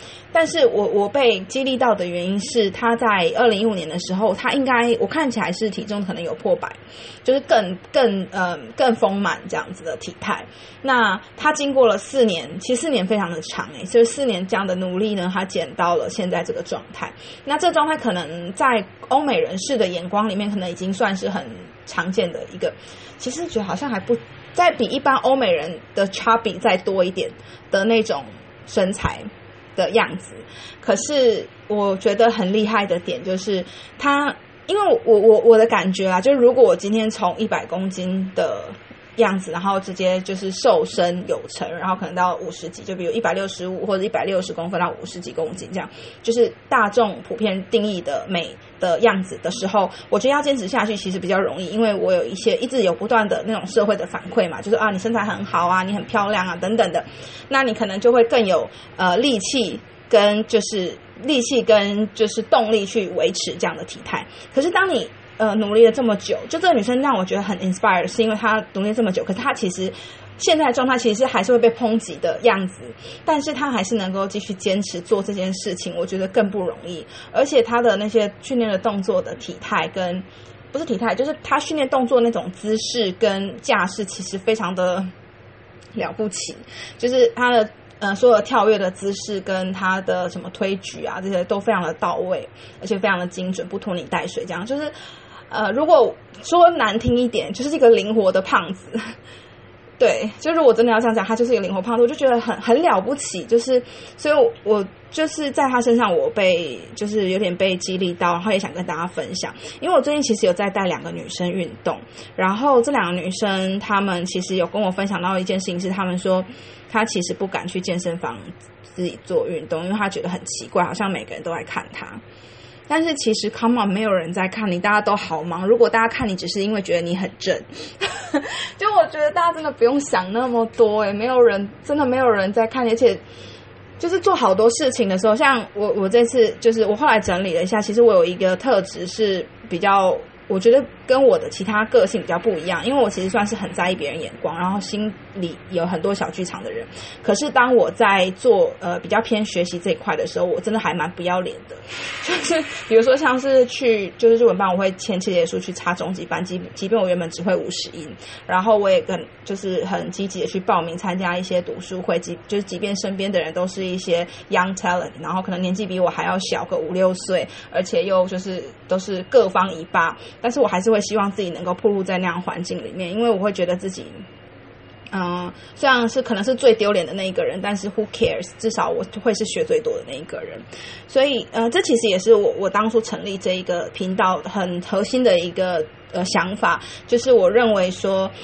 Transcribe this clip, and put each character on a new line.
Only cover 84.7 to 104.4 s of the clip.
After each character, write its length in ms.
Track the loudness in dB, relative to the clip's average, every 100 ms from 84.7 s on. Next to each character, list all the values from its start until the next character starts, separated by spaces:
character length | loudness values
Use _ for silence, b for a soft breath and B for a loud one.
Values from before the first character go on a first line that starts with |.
| -2
的 280 | -2 -2 -6 -12 -20 -20 -20 -20 -20 -20 -12 -8
了 160 | -6
不 180 | -4 -6
起， 260 | -6 -10 -12 B B B -4
就 80 | 0
是 180 | 4 4
她 200 | 4 2
的， 180 | 4 2 -4 -20 -6
呃， 140 | -4
所 160 | 4 6
有 120 | 6
跳 280 | 4 2 4
跃 80 | 4
的 140 | 0
姿 200 | -4 -6
势 280 | -6 -6 -6
跟 320 | -4 -4 -4
她 260 | -4 -2 -2
的 280 | -2 -2 -4
什 100 | -8
么 120 | -12
推 240 | -4 -4 -4
举 280 | -8 -10
啊， 160 | -8 -6
这 100 | -4
些 140 | -2 -2
都 140 | -2
非 140 | 0
常 80 | 0
的 100 | -2 -2
到 220 | -2 -2
位， 300 | -2 -4 -6 B B B
而 60 | -4
且 140 | -2
非 100 | 0
常 80 | 0
的 80 | -4
精 260 | -6 -6
准， 160 | -6 -6
不 120 | -8
拖 160 | -6 -6
泥 80 |
带 240 | -4 -4 -4
水 180 | -8 -8
这 80 |
样。 100 | -8 -6
就 120 | -4
是， 140 | -6 B B B B B -10
呃， 200 | -4 -2
如 140 | 0 6
果 300 | 8 6 0 -16 -18
说 260 | 0 6 6
难 260 | 6 0 0
听 200 | 2 2
一 100 | 2
点， 240 | -2 -4
就 100 | -6
是 120 | -4 4
一 20 |
个 120 | 6
灵 260 | 6 4 2
活 160 | 2
的 100 | 0
胖 320 | 0 0 -2
子。 160 | -10 -10 -10
<laughs> 1040 | -10 -14 -20 -20 -20 -20 -20 -20 -20 2
对， 280 | 2 2 -4 -4
就 120 | -2
如 120 | 4
果 100 | 6
真 100 | 6
的 80 | 4
要 80 | 4
这 60 | 2
样 80 |
讲， 100 | 0
她 120 | 0 0
就 100 | 2
是 80 |
一 40 | 2
个 40 |
灵 100 | 0
活 80 | -4
胖 160 | -2 2
子， 60 |
我 60 | 2
就 80 | 4
觉 120 | 2
得 120 | 2
很， 200 | 0 -4
很 220 | 2 4
了 180 | 4 2
不 140 | 0 -6
起。 280 | -6 -10
就 160 | 0 0
是， 200 | 4 0 B B B -4
所 140 | 2
以 200 | 4